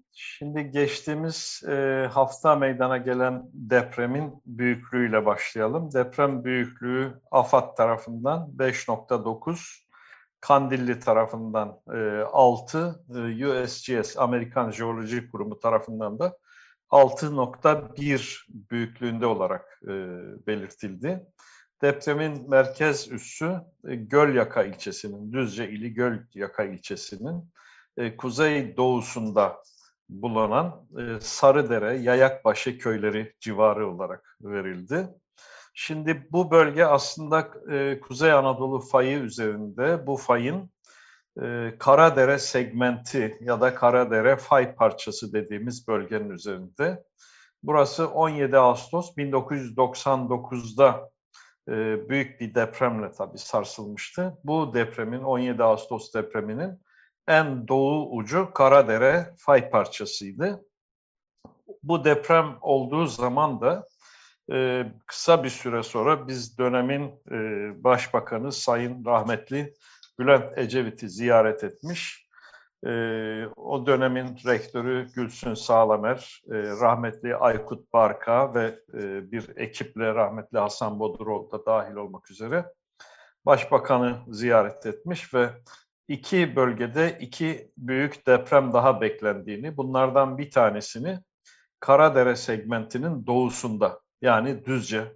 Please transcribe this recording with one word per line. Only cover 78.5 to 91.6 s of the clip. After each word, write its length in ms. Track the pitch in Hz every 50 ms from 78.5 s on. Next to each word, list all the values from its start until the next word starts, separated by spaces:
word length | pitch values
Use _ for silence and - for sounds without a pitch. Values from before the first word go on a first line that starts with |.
| 113
ve, 260 | 120 113 113 110 - _ _ -
e, 380 | 113 104 98 98 98 95 92
bir 260 | 110 113 101 - -
ekiple 580 | - 110 110 - - - - - 110 110 110 107
rahmetli 420 | 117 110 98 110 113 101 - -
Hasan 420 | 110 101 104 - - 120 107 104 104
Boduroğlu 520 | 110 107 107 - 110 110 107 98 - -
da 140 | - 107 -
dahil 300 | 113 113 110 101 110 101
olmak 360 | 104 104 95 95 92 _ -
üzere 340 | 95 101 110 117 147 175 170 175 - _ _ _ _ - - - _ _ _ _ _ _ -
başbakanı 720 | 139 143 123 - - 143 131 - - 135 123 123 123 120 120 -
ziyaret 580 | - 113 104 120 120 120 110 101 104 - - -
etmiş 480 | 113 104 - - 170 180 165 - - -
ve 160 | 127 120 120 120 - _ - - - _ _ _ _ _
iki 480 | - 143 143 - - 190 185 175 143 120
bölgede 640 | 135 127 123 113 107 120 117 117 151 165 170 160 -
iki 520 | - 120 - - 165 160 156 - - - _
büyük 500 | - 127 120 131 131 143 143 143 - _
deprem 460 | 131 127 120 123 - 147 139 135 123 120
daha 280 | 120 120 131 127 98
beklendiğini, 760 | 110 107 107 - 110 107 101 98 92 104 104 101 131 156 156
bunlardan 600 | 139 131 131 131 131 131 131 123 139 139 131 127
bir 140 | 131 147 143
tanesini 680 | - 135 120 107 104 104 104 - - 113 131 175 190 180 - _ _ _ _ _ _ _